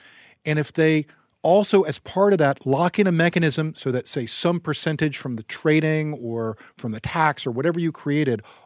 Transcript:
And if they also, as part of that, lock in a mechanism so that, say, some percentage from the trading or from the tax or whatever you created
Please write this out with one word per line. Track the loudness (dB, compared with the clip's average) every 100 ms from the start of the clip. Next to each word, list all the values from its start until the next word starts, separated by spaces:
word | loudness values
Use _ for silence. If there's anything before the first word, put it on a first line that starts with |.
| -20 -20 -20 _
And | -4 -2
if | -2
they | 2 2 2 -2 _ _ _
also, | 2 4 4 4
as | 2 -4
part | -6 0 2
of | 4
that, | 2 0 -2
lock | 0 2 2
in | 2
a |
mechanism | 4 2 2 0 0 -4
so | -4 -4
that, | -4 -4
say, | -6 -4
some | -2 0 -2
percentage | -2 -4 -2 -2 -2 -4
from | -8 -8
the |
trading | -8 -4 2 2 2 0 -2
or | -6 -6 -4 -6 -6 -14 -12
from | -8
the | -8
tax | -6 0 0 0 -4
or |
whatever | -2 -2 0
you | -2
created | -4 -2 0 0 -2 -6 -20